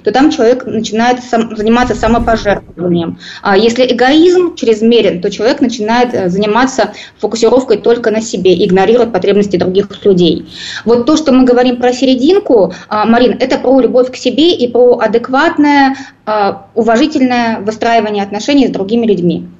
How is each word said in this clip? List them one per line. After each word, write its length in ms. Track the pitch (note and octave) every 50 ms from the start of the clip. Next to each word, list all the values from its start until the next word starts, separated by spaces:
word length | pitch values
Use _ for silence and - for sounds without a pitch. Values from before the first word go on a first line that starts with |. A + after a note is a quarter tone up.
| -
то 80 | G#3
там 180 | - B3 C#4 D4+
человек 340 | D4+ - A#3 A3+ B3+ B3+ -
начинает 520 | A3 - A3+ A3 - G#3 A3 A#3 B3 B3+ B3+ -
сам-, 320 | - - A3+ A3+ - -
заниматься 400 | - G#3 A3 A3+ A#3+ B3 B3+ G#3
самопожертвованием. 1200 | - - A3 A#3 A#3 A#3 A#3 A3+ G#3+ - G3+ F#3+ - - - - - F3 F3+ F3 E3+ E3+ F3 - - - - - -
А 140 | - G3+ G3
если 280 | G3 A3 A#3 A#3 B3+ B3+
эгоизм 720 | B3+ B3+ A3+ B3 B3+ D4 D#4 E4 F4+ F4+ F#4 F4+ E4 -
чрезмерен, 680 | - - A3 A3 G#3 A3 A3+ A#3+ A#3 G#3+ F#3 E3 F3
то 100 | F3+ G3+
человек 300 | G3+ - G#3 A#3+ D4 -
начинает, 540 | - - - - G#3 G#3+ A3+ B3 B3 B3 -
э, 140 | - F#3+ F3
заниматься 640 | F3 G3 G#3 G#3 G#3 A#3 C4 C4 - - G#3 G3 - - - - - -
фокусировкой 600 | - G#3 A3 A3+ A#3 A3 A#3+ C4 C4 - G#3+ G#3
только 340 | - A#3 A#3+ B3 A3+ A3+
на 80 | G#3 A3
себе, 340 | A3 - - F#3+ F3+ F#3 F#3 - G#3
игнорирует 480 | F#3 F3+ F#3+ F#3+ A3 A3+ B3 A#3 A3+
потребности 440 | - F#3 F3 G3 G3+ G3+ G3+ - -
других 320 | E3+ F3+ F#3 F3+ G3 G#3 - - - -
людей. 420 | G3+ F#3+ F3 F3 D#3+ - - - - - - - - - - -
Вот 220 | G#3+ A#3 B3 A#3
то, 100 | D4+ D#4
что 160 | D4+ - C#4
мы 120 | B3+ C4 B3+
говорим 340 | B3+ B3 A#3+ B3+ B3+ B3 B3
про 140 | B3 B3
серединку, 800 | B3 B3+ C4+ C4 C4 B3+ B3+ D#4 F#4+ G4+ G4+ - C#4 G#3+ F3+ F3 - - - -
а, 160 | G#3+ G#3+ G#3+
Марин, 320 | A3 A3+ A#3+ B3+ A3 F#3+ -
это 180 | C4 C4 - A#3
про 220 | - B3+ C4+ C4+
любовь 320 | A#3 A3 G3+ B3+ B3 B3+
к 40 | -
себе 380 | - - B3+ G#3 - D#4 F4 F4+
и 140 | - A#3+ A#3+
про 300 | A#3 A#3 B3 B3 A#3+ A#3
адекватное, 1000 | A3+ G#3+ G3 A#3 A#3 - C4 C4+ D#4 E4+ E4 D4+ D4 D4 D4 C#4+ C4+ C4+ C4+ - - - - _ - G#3+
а, 380 | G#3+ G#3+ G3+ G3 - - - - -
уважительное 840 | A3 A3 A3+ A3+ A3+ D4+ D#4 - D4+ C4 B3+ B3 A#3+ A#3 A3+ A3+ G3+
выстраивание 640 | G3 G#3 A3 - - A#3 A#3 A#3 G#3+ G#3+ G#3 G3+
отношений 440 | G3+ G3 G3 G#3 A3 - C#4+ C#4+ B3
с 40 | F#3+
другими 360 | - F#3 F#3+ G3 A#3 A#3 A#3
людьми. 420 | A3+ G3 E3+ F3 F3 D#3 - - - -